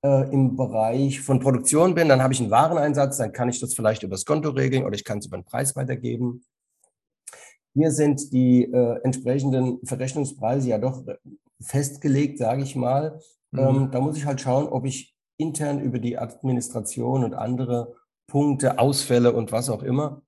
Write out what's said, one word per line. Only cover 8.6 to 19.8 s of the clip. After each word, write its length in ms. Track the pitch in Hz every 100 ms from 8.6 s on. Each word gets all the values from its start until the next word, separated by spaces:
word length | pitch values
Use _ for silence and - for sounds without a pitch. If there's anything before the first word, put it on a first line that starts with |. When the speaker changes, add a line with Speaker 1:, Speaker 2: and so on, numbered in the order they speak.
Speaker 1:
äh, 360 | 120 123 120 117
entsprechenden 840 | 131 131 123 135 139 131 127 123
Verrechnungspreise 840 | - 120 131 139 139 - 113 139 127
ja 100 | 110
doch, 280 | 127 131 127
äh, 80 | - - - _ _
festgelegt, 760 | - 139 143 - 151 135 147 -
sage 240 | 117 131
ich 140 | 135 135
mal. 420 | 123 135 156 156 _ _ _
Speaker 2:
Mhm. 80 | 135
Speaker 1:
Ähm, 300 | 135 135 135
da 100 | 127
muss 180 | 143 151
ich 80 | 143
halt 160 | 135
schauen, 260 | 131 170 -
ob 160 | 131
ich 320 | 135 131 - _ _ _
intern 420 | 156 147 147 143
über 180 | 139 117
die 200 | 120 120
Administration 1080 | 117 - 135 123 120 117 107 - 120 131
und 100 | 117
andere 600 | - 110 123 123 120 120 - _ _ _
Punkte, 500 | 139 147 139 160 -
Ausfälle 540 | 123 139 - 123 120
und 200 | 117 110
was 180 | 110 123
auch 120 | 107